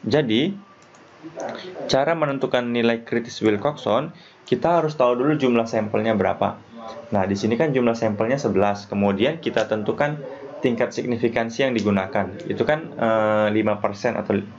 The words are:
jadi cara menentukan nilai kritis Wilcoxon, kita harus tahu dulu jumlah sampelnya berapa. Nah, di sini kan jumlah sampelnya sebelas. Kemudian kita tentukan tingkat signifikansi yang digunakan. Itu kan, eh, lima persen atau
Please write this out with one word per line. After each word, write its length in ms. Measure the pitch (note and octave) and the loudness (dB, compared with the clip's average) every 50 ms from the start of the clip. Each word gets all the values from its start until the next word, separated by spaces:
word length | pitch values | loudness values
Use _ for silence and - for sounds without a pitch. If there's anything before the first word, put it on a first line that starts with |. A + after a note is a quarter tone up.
| - | 0
jadi 480 | A2+ A#2 D3+ D3 A2+ G#2+ A#2 D3 F#3+ G3 - - - - - - - - - - - - - - D#3+ - - - - - - - - - - - B2+ | 2 2 2 2 2 2 2 2 0 -4 -8 -14 -20 -20 -20 -20 -20 -20 -20 -20 -20 -20 -20 -20 -16 -14 -10 -10 -10 -10 -10 -14 -14 -12 -10 -4 0
cara 240 | - C3+ C#3+ D#3 E3 | 0 2 2 2 2
menentukan 480 | E3 D#3 C#3+ C#3 C3+ C3+ B2+ - B2 B2 A#2+ | 0 0 -2 0 -2 -2 0 0 -2 0 0
nilai 320 | A#2+ A#2+ A#2 A#2 A#2 A#2 | 0 2 2 2 2 0
kritis 400 | A#2 - A#2+ A#2+ A#2 A#2+ - - | -2 -2 -4 -2 -2 -4 -8 0
Wilcoxon, 720 | G#2+ A2 G#2+ G2+ - D3 D3+ D3+ - G#2 G#2 B2 D3 E3+ - - - - - - - | 2 2 2 2 0 -4 -4 -2 0 0 0 0 0 -4 -12 -16 -20 -20 -20 -20 -4
kita 320 | - B2+ B2 - D#3+ F3 E3+ | -2 -2 0 2 2 2 2
harus 160 | D#3+ D#3 D3+ | 2 0 2
tahu 240 | - B2+ B2 B2 A#2+ | 2 2 2 4 2
dulu 160 | C3 D3 D#3 | 2 2 2
jumlah 320 | D3 C3+ B2 A#2+ A#2 A2+ | 2 2 4 4 2 2
sampelnya 480 | A#2 - A2+ G#2+ G#2 A2 G#2+ G#2+ A2+ A2+ | 2 -2 -2 -2 0 -2 0 2 2 2
berapa. 480 | G2+ F#2+ F#2+ F#2 - G2+ F#2+ - - - - - - - - - - - - | 2 2 2 2 0 0 -2 -2 -6 -16 -20 -18 -16 -14 -14 -14 -14 -10 -2
Nah, 160 | A2+ G2+ F#2 | 0 0 2
di 80 | G2 G2+ | 2 0
sini 240 | G2 - G#2+ A#2 A#2 | 0 0 0 2 2
kan 160 | E3 D3+ C3 | 2 2 2
jumlah 240 | C3 A#2+ A#2 A#2 A#2 | 2 2 2 2 2
sampelnya 400 | A2+ A2 G#2 G#2 A2 A2+ C3+ C#3 | 0 -2 0 0 0 0 0 0
sebelas. 480 | - A2+ G2 F#2+ G2+ G2+ G2+ G2+ - | 0 0 2 4 2 2 0 -2 -6
Kemudian 560 | - G#2 G2+ G2+ G2+ G2 F#2+ A2 C#3+ E3 E3 | -6 -2 0 2 2 2 2 2 0 0 -2
kita 240 | - A#2 A2 A#2 G#2+ | -6 -2 0 0 0
tentukan 560 | - A2+ G#2+ G#2 A2+ A2+ - C#3+ D3 D3+ D3+ - - - - - - - - | 0 -2 -2 -2 -4 0 0 0 -2 -2 -6 -10 -12 -14 -14 -14 -14 -10 -2
tingkat 320 | - C3 A#2 A2+ B2+ - - | 0 0 0 0 -2 -2 -2
signifikansi 720 | - A#2 A#2+ A#2+ G#2+ A2+ A#2 A#2 A#2+ A#2 A2+ A#2 - C#3 | -6 -4 -2 -2 0 0 0 0 0 -2 -2 -2 0 0
yang 80 | C3 A#2+ | 2 2
digunakan. 560 | A2 G2+ G#2 G2+ G2 F#2+ F#2+ - G#2+ F#2+ F#2 - - - | 2 2 2 2 2 0 0 -2 -2 -2 -2 -6 -10 -6
Itu 160 | - - - | -6 -2 0
kan, 320 | A#2+ C#3+ D3+ D#3 E3 - - | 2 2 2 0 -2 -10 -4
eh, 520 | A2 A#2+ A2+ A2 A2 G#2+ G#2+ G#2+ G#2+ G#2+ G#2 | -2 0 2 4 4 4 4 4 4 2 4
lima 320 | G#2+ A2 G#2 G#2 G#2 G2+ | 2 2 2 2 0 0
persen 320 | - G#2 G2+ - - A#2+ A2+ | -2 -4 -4 -2 -4 -2 -2
atau 240 | - G2+ - G#2+ G2 G2+ - - | -2 0 0 0 0 -2 -6 -14